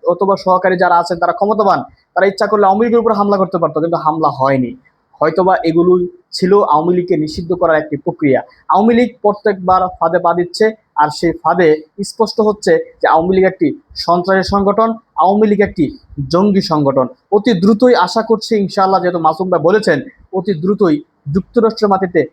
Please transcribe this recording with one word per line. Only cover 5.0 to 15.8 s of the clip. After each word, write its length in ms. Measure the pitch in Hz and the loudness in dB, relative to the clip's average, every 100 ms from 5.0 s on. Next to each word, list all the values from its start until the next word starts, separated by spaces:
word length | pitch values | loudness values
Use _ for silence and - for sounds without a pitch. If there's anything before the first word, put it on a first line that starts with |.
| _ _ | _ _
হয়তোবা 340 | 156 160 185 180 165 | 0 2 2 2 0
এগুলোই 340 | 160 180 180 180 - _ - | 2 2 2 0 -10 _ -4
ছিল 140 | 185 202 196 | 2 2 2
আওয়ামী 180 | 151 170 180 | 0 0 -2
লীগকে 180 | 175 165 156 | 0 -2 -4
নিষিদ্ধ 260 | 185 170 175 | -8 -8 -2
করার 160 | 170 156 | 0 0
একটি 120 | 151 147 - | -2 -8 -8
প্রক্রিয়া। 340 | 165 147 120 - _ - | -2 0 0 -4 _ -2
আওয়ামী 200 | 180 220 233 | 0 2 2
লীগ 100 | 247 - | 0 -2
প্রত্যেকবার 580 | 208 202 214 190 180 185 185 185 | -2 0 -4 -2 0 0 0 -2
ফাঁদে 220 | 165 170 170 | -2 0 0
পা 60 | 175 | -2
দিচ্ছে, 260 | 175 - 220 220 _ - | -4 -2 -2 -2 _ -2
আর 80 | 151 147 | -2 0
সেই 160 | 170 160 | -4 -2
ফাঁদে 260 | 160 180 165 156 - - 202 | -2 2 2 2 -4 -12 -12
স্পষ্ট 280 | - 214 - 214 | -4 -4 0 -2
হচ্ছে 240 | 208 190 165 160 _ | 0 0 0 -2 _
যে 60 | - | 0
আওয়ামী 180 | 160 175 190 | 2 2 2
লীগ 100 | 190 | 2
একটি 160 | 190 151 - _ - - | 0 -4 -4 _ -10 -2
সন্ত্রাসী 380 | 175 175 190 185 | -2 0 0 0
সংগঠন, 360 | 202 196 202 226 226 _ - | 0 0 0 -2 -4 _ -2
আওয়ামী 220 | 170 208 214 | 0 2 2
লীগ 100 | 202 202 | 2 -2
একটি 160 | - | -2